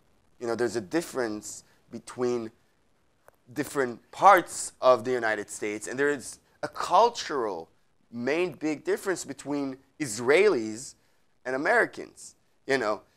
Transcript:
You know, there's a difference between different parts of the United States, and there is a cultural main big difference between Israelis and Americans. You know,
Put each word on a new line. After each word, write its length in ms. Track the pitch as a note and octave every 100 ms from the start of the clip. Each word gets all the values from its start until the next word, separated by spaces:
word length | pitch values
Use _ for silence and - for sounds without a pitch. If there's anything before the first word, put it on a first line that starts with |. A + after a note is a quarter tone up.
| _ _ _ -
You 60 | A#2+
know, 80 |
there's 220 | A2+ A#2+ A2
a 60 |
difference 840 | F#2 D#3 E3+ C3 A#2 G#2+ - - - _ _
between 600 | A#2 - - B2 B2 A2 - _ _ _ _ _ _ _ _ -
different 600 | B2 C#3+ C#3+ B2 A2+ _
parts 640 | - F3+ F#3+ E3 - - -
of 220 | B2+ B2
the 80 | A#2
United 380 | B2 A2+ G#2 G2+
States, 380 | - G#2+ G#2 -
and 100 | B2
there 140 | C#3+
is 260 | C#3+ - - _ _
a 60 | D3+
cultural 1040 | - - F3+ A#3 - - D3 A2+ F2 E2 _ _ _ _
main 420 | A#2+ A#2+ D#3 F3+
big 300 | B2+ D#3 C#3+
difference 420 | - G3+ G3+ E3+ -
between 520 | C3+ C#3 C#3+ C#3 C3 _ -
Israelis 960 | D3 G#2+ B2 D#3+ G#3 C#3+ A2 A2 C#3 - _ _ _ _
and 120 | B2 C3
Americans. 800 | E3 A#3 F3 - B1 G1+ - - _ _ -
You 100 | C3+
know, 240 | G#2+ G#2 -